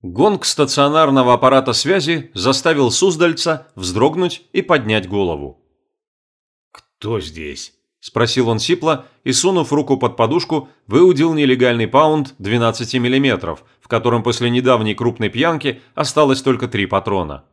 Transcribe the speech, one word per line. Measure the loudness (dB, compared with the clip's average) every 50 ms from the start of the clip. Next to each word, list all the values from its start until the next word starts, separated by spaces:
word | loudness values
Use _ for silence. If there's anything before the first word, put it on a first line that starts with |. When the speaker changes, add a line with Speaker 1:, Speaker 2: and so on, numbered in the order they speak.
| -14
Speaker 1:
Гонг | -12 -2 2 2 2 2 0 -4
стационарного | -6 0 0 -2 0 2 0 2 2 4 2 2 4 4 2 4 4 4
аппарата | 4 4 4 4 4 2 2 -2
связи | -2 0 0 0 0 0 -2 -4 -4 -4 -10 _
заставил | -4 -2 0 0 0 0 0 0 2 2 0
Суздальца | 2 2 0 0 2 2 0 0 0 -2 -2 -4 -4 -4 -6 _ _
вздрогнуть | -10 -10 -6 -2 0 0 0 2 0 -4 -4 -4 -8 _ _ _
и | -4 0
поднять | 0 0 0 0 0 -2 -2 -2 -2
голову. | -4 -2 -2 -2 -2 -6 -8 -14 -16 _ _ _ _ _ _ _ _ _ _ _ _ _ _ _ _ _ _ _ _ _ _ _
Speaker 2:
«Кто | _ -20 _ _ _ _ -8 -6 -6 -6
здесь?» | -6 -8 -12 -12 -12 -12 -12 -14 -16 -18 _ _ _ _ _ _
Speaker 1:
спросил | _ -8 _ 0 0 0 2 0 0 0
он | 0 -2
сипло | 0 -2 -2 0 0 -2 -2 -2 -4 _ _ _ _
и, | -2 -2
сунув | 0 0 2 0 0 0 0 0
руку | -2 0 0 -2
под | 0 0 -4 0
подушку, | 0 0 0 0 -2 -2 -2 -6 -6 -6 -8 _ _ _
выудил | -2 2 4 6 6 6 4 2 0 2
нелегальный | 2 2 2 2 4 2 2 2 0 -2 0
паунд | 2 2 4 4 2 0 -2 -6 -10 _
двенадцати | -6 -2 0 0 0 0 0 -2 -8 -4 -4
миллиметров, | -2 0 0 0 2 2 2 0 -2 -4 -8 -10 -10 _ _ _ _
в | _ -4
котором | -4 0 0 2 0 0 0
после | -2 -2 -2 -2 0
недавней | 0 0 4 4 4 4 2 -2 -4
крупной | -2 -2 -4 -2 -2 -6 -4
пьянки | -2 0 -2 0 -2 -2 -4 -6 -6 -6 _ _ _
осталось | -6 -6 -2 2 2 4 4 2 0 2
только | -2 0 0 -2 -6
три | -4 -4 -4
патрона. | 0 -2 -2 -2 -2 -4 -4 -4 -6 -8 -14 _ _